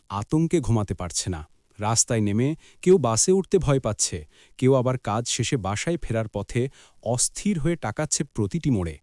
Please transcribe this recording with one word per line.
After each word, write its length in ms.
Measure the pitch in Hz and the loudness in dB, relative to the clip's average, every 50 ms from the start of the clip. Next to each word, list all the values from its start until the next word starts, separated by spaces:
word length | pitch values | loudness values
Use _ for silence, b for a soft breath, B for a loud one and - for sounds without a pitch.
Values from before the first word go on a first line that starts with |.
| - _ | -4 _
আতঙ্কে 520 | 101 101 107 - - 156 165 160 - 170 | -6 -6 -4 0 0 0 2 2 2 0
ঘুমাতে 340 | 131 107 117 113 104 - 95 | 2 2 0 0 0 -2 -4
পারছে 360 | - 92 85 - - - 101 | -6 -6 -6 -6 -6 -4 -4
না। 180 | 92 82 78 - _ _ _ _ _ - | -6 -6 -10 -14 _ _ _ _ _ -6
রাস্তায় 400 | 104 107 117 113 - - 127 113 | -4 -2 0 0 0 2 2 0
নেমে 340 | 107 101 101 110 123 139 160 b b b b b - | 2 2 2 2 0 0 -2 b b b b b 4
কেউ 160 | 180 185 190 | 6 6 6
বাসে 340 | 135 120 113 113 - - 185 | 6 2 2 2 2 4 2
উঠতে 260 | 196 175 - - 190 | 2 2 2 0 2
ভয় 220 | 139 131 143 135 | 2 2 2 2
পাচ্ছে, 460 | - 117 104 - - - - 85 76 b b b b b b - | 0 -2 -2 -2 -4 -4 -4 -8 -10 b b b b b b 2
কেউ 160 | 131 127 135 | 4 4 4
আবার 240 | 131 120 127 127 127 | 4 4 2 -2 -2
কাজ 300 | - - 101 113 120 - | -2 -2 -2 -2 -2 -2
শেষে 280 | - - 120 - - | -2 -2 0 0 -2
বাসায় 400 | 131 92 95 101 107 - - 175 170 - | -2 -2 -2 -4 -2 -2 -4 -4 -4 -4
ফেরার 260 | - 113 113 110 107 | -2 -2 -2 -2 -4
পথে 400 | - 101 98 - - 120 123 139 b b b b b b - | -4 -6 -8 -4 -2 -2 -2 -4 b b b b b b -4
অস্থির 560 | 107 120 123 - - - - - 202 208 165 | -4 0 0 0 -2 -4 -2 -2 0 0 0
হয়ে 180 | 135 165 175 | 0 0 -2
টাকাচ্ছে 480 | - - 110 107 - 156 151 - - 165 | -2 -4 -6 -4 -4 -2 -2 -2 -2 -4
প্রতিটি 460 | 139 _ - 107 98 - 170 - 147 | -4 _ -2 -2 -2 -2 -2 0 0
মোড়ে। 280 | 127 101 90 82 78 73 | 2 2 0 -2 -6 -10